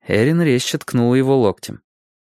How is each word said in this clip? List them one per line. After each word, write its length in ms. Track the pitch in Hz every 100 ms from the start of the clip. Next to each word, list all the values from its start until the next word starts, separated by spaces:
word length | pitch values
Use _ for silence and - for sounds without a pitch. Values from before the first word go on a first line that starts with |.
| -
Эрин 360 | 101 127 170
резче 360 | 165 127 - 156
ткнула 380 | - 127 120 131
его 220 | 131 135
локтем. 420 | 107 - - 104 _ _ _ _